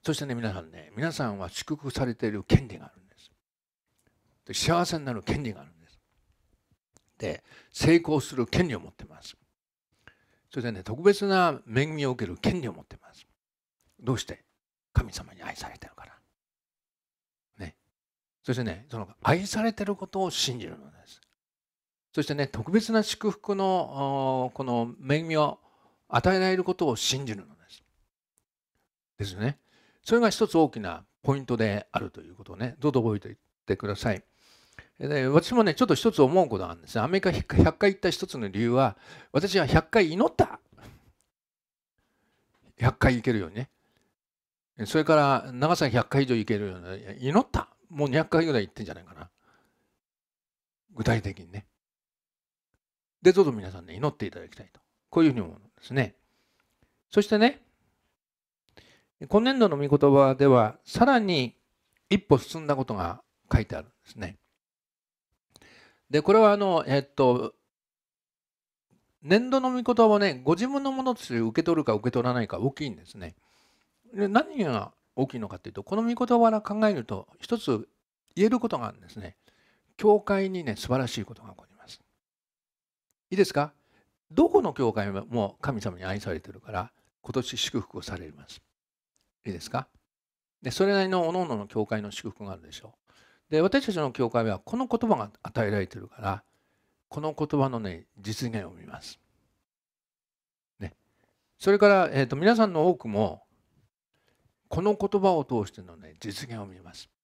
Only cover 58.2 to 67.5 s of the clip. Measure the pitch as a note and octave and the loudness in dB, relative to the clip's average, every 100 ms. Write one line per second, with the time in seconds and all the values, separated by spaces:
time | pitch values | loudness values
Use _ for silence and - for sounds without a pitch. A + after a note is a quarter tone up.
58.2 | _ _ _ _ _ - _ _ _ _ | _ _ _ _ _ -20 _ _ _ _
59.2 | D3 G#3 B3 C4+ G#3 C#3+ C#3+ C#3+ C#3+ C#3 | 2 2 4 4 2 2 2 6 8 8
60.2 | C3+ C3 C#3 B2 G#2+ - - - A#3+ B3+ | 6 6 6 8 6 -2 -8 2 4 4
61.2 | G3+ D#3+ A#2+ _ _ _ _ _ _ G3 | 2 0 -2 _ _ _ _ _ _ -2
62.2 | - C3 - D#3+ D3+ C3+ B2+ G#2 E2+ F2 | 4 4 4 -8 -2 -2 -2 -4 -4 -6
63.2 | _ _ _ - G#2+ - G#2+ _ - A#2 | _ _ _ -2 0 -10 -12 _ -20 -12
64.2 | F#2 - _ _ _ _ _ _ _ _ | -12 -14 _ _ _ _ _ _ _ _
65.2 | _ _ _ _ - - _ _ _ D3 | _ _ _ _ -20 -20 _ _ _ 0
66.2 | D3+ G#3 G#3+ G3+ G3 E3+ - C#3 C3+ - | 6 8 8 6 2 0 2 0 0 2
67.2 | C3 B2 - | 4 4 -2